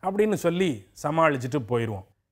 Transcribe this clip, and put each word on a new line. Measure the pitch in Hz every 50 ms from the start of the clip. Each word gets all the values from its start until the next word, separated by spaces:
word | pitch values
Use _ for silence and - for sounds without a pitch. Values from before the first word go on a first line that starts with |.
| -
அப்படின்னு | 190 196 202 208 220 208
சொல்லி | - - 170 170 180 190 180 135 104 - _ _ -
சமாளிச்சுட்டு | - 147 151 165 165 156 147 135 123 131 120 147 120 101
போயிடுவோம். | 123 117 113 110 107 95 92 _ _ _ _ _